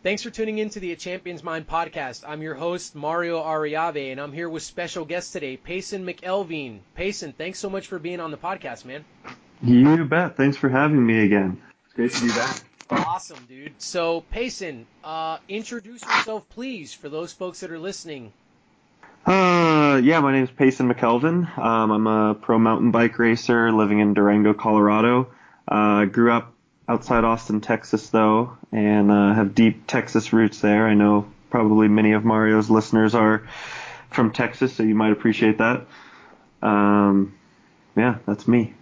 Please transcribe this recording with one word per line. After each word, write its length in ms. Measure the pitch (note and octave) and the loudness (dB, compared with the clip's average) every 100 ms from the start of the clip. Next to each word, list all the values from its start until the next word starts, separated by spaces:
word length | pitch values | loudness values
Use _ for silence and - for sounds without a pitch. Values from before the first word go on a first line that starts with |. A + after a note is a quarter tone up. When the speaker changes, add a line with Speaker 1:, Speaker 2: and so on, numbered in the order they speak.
Speaker 1:
Thanks 200 | F3+ G#3 | -6 -6
for 60 | A#3+ | -8
tuning 280 | - A3 G#3+ | -8 -6 -6
in 100 | G#3+ | -8
to 100 | G#3 | -8
the 120 | F#3 | -12
A 40 | E3 | -12
Champion's 480 | F3+ F3+ F3+ E3+ | -12 -12 -12 -14
Mind 240 | E3+ D#3+ D#3 | -10 -10 -6
podcast. 560 | D#3+ E3 E3+ C3+ A#2+ - | -6 -6 -8 -12 -12 -16
I'm 160 | D#3 | -14
your 120 | D#3 | -12
host, 420 | C3+ E3+ F3+ F3 D3+ | -8 -8 -8 -10 -10
Mario 480 | D3 E3+ E3+ E3+ | -6 -4 -4 -6
Ariave, 680 | D#3 D#3 D3+ D3+ E3+ D3 C3+ | -4 -4 -4 -4 -4 -6 -10
and 100 | C3 | -10
I'm 100 | C#3+ | -12
here 160 | C#3+ E3+ | -10 -10
with 160 | D#3+ | -10
special 400 | - - E3+ F#3 D#3 | -12 -12 -10 -10 -10
guest 280 | F3 F3 | -10 -10
today, 240 | F3+ C#3+ C3 | -12 -12 -12
Payson 480 | - F#3 F#3+ G3 F#3 | -12 -12 -10 -10 -10
McElveen. 720 | F3 F3+ F#3+ F3 D#3+ C3+ G#2 _ - | -12 -6 -6 -6 -10 -10 -14 _ -10
Payson, 380 | F#3 G#3 D#3+ | -8 -8 -14
thanks 260 | - E3 F#3 | -12 -12 -10
so 100 | G3+ | -10
much 180 | G3 G3 | -10 -10
for 120 | F#3 | -12
being 200 | D#3+ F3 | -10 -10
on 120 | D#3+ | -10
the 60 | D3 | -10
podcast, 480 | - F#3+ C#3+ A#2 B2+ | -10 -10 -12 -16 -16
man. 180 | C#3 D3+ _ - - _ _ | -18 -20 _ -20 -20 _ _
Speaker 2:
You 440 | A#2+ B2 C#3 E3 D3 | 4 6 6 4 2
bet. 320 | D#3+ F3 - | 0 -2 0
Thanks 180 | C#3 C#3 | 0 2
for 140 | C#3 | 0
having 340 | C3 D3+ D3+ A#2 | 2 2 2 4
me 180 | A2 G#2 | 4 4
again. 360 | G2+ F#2+ F2+ - _ _ | 4 0 -6 -16 _ _
It's 80 | - | -4
great 160 | A#2+ | -4
to 80 | - | -2
be 80 | A#2+ | -2
back. 320 | G#2+ C#3 - - _ - | -2 -4 -8 -14 _ -6
Speaker 1:
Awesome, 540 | B2+ D#3+ F3+ - C#3+ B2 | -4 -4 -6 -10 -20 -20
dude. 240 | C3 D3 - | -20 -20 -16
So, 420 | - F3+ E3 E3+ - | -8 -4 -2 -4 -6
Payson, 540 | G#3+ B3 - F3+ B2+ A2+ _ | -8 -8 -8 -12 -12 -18 _
uh, 360 | D#3 D#3+ D#3+ D#3+ _ | -12 -8 -8 -10 _
introduce 540 | G3+ A3 A#3+ G3+ A#3+ | -12 -10 -14 -14 -20
yourself, 440 | - - A3 A3 _ | -4 -4 -2 -10 _
please, 440 | - C4 A3+ C#3 | -14 -12 -12 -16
for 160 | - D3 | -18 -12
those 240 | D#3 E3+ | -12 -12
folks 260 | - F#3 E3+ | -12 -14 -12
that 100 | F3+ | -14
are 80 | E3 | -12
listening. 520 | F3+ F#3+ E3+ C#3+ A2+ _ _ _ _ _ _ _ - _ - | -12 -14 -16 -16 -18 _ _ _ _ _ _ _ -20 _ 0
Speaker 2:
Uh, 720 | F#3+ F#3 F3 E3 D#3 D3 C#3 | 2 4 4 4 4 4 4
yeah, 200 | B2+ E3 | 4 4
my 100 | C#3 | 2
name's 200 | C3+ B2+ | 2 -2
Payson 420 | - C3+ B2+ B2+ | 2 2 4 0
McElveen. 640 | B2 A#2 A#2+ D3+ F3 E3+ - | 2 2 2 2 0 -2 -4
Um, 340 | A2+ A2+ A2 | -2 0 2
I'm 160 | G#2+ A2 | 2 2
a 260 | A2 G#2+ G#2+ | 2 0 -2
pro 220 | - A2+ | 0 2
mountain 320 | A2+ A2 A#2+ | 2 2 2
bike 260 | A#2 A#2 A#2 | 2 0 2
racer 540 | A#2 A#2 - A#2 A#2 | 0 0 2 2 4
living 260 | A2 G#2 G#2 | 2 2 2
in 140 | G#2 | 2
Durango, 400 | G2+ G#2 G#2 G#2+ | 4 4 4 4
Colorado. 760 | G#2 A2 G#2+ G#2 G#2+ A2+ B2 C3 - - _ - | 2 2 4 4 4 2 2 0 -10 -20 _ -4
Uh, 380 | G#2 G#2 G#2 G2+ | 0 2 2 0
grew 260 | G#2+ A#2 | 2 2
up 220 | A#2 - _ _ _ - | 2 -2 _ _ _ -6
outside 380 | A#2 - A#2+ A2+ | -6 0 0 2
Austin, 340 | A2+ - G#2+ | -2 -4 -6
Texas, 500 | - A2+ - A2 - | -2 -4 -2 -6 0
though, 440 | A2+ G#2+ A2 B2 A#2+ - | 2 4 2 0 -8 -8
and, 400 | A2 G#2 G#2+ G2+ | -2 2 4 4
uh, 220 | G#2 G2+ | 4 4
have 200 | A2 G2 | 2 0
deep 320 | G#2 A2+ G#2+ - | 4 2 2 -4
Texas 440 | B2+ - A2+ G#2+ | -4 -2 -4 0
roots 300 | A2+ G#2+ - | 2 2 2
there. 260 | G#2 G#2 A2 | 2 2 4
I 60 | |
know 320 | G#2 G#2 G#2 G2+ - _ | 4 4 2 -2 -16 _
probably 400 | A#2+ G#2+ G#2+ G#2+ | 0 2 4 4
many 240 | G#2+ G#2+ | 4 4
of 100 | G#2+ | 2
Mario's 460 | A2+ A2 A2 A2 G#2+ | 2 2 4 2 4
listeners 440 | A2 G#2+ A2 A2 A#2 | 2 2 2 4 4
are 280 | A2 A2 - - - - - - - | 4 2 -4 -18 -16 -16 -16 -20 -8
from 200 | - A2+ | -2 -2
Texas, 420 | A2 A#2 - C3 | 0 -4 -2 -4
so 100 | - | 0
you 120 | A2 G#2+ | 0 2
might 160 | A2 | 2
appreciate 460 | G#2 A#2 G#2+ A2 G#2+ | 2 0 2 2 2
that. 280 | A2+ B2 - - - - - _ _ _ | 0 0 -6 -20 -20 -20 -20 _ _ _
Um, 720 | G#2+ G#2 G2+ G#2 G2+ G2 G2 - _ _ _ _ _ - | -2 2 4 4 4 2 0 -6 _ _ _ _ _ 0
yeah, 200 | A#2+ A2+ - | 0 -2 -6
that's 220 | G#2 - | -4 2
me. 260 | A#2+ A2 - | 2 0 -8